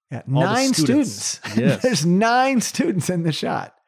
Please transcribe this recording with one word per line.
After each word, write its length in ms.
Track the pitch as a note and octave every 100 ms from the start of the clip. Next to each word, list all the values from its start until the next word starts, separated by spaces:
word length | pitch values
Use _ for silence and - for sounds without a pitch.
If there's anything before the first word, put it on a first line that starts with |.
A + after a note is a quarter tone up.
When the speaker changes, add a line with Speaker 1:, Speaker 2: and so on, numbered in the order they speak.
| -
Speaker 1:
Yeah, 80 | B2
Speaker 2:
All 220 | - C#3
the 60 | F3
Speaker 1:
nine 280 | A#3 C4+
Speaker 2:
students. 640 | A#3 D3+ C#4+ C4 - - -
Speaker 1:
students. 180 | - G#2+
<laughs> 40 |
Speaker 2:
Yes. 220 | - G#2+
Speaker 1:
There's 220 | B3+ F#3 D#3+
nine 540 | F3+ A3+ A#3+ C4 C4
students 480 | - - C#4 F#3 -
in 120 | F3+
the 100 | E3
shot. 420 | D3 - - F2+ _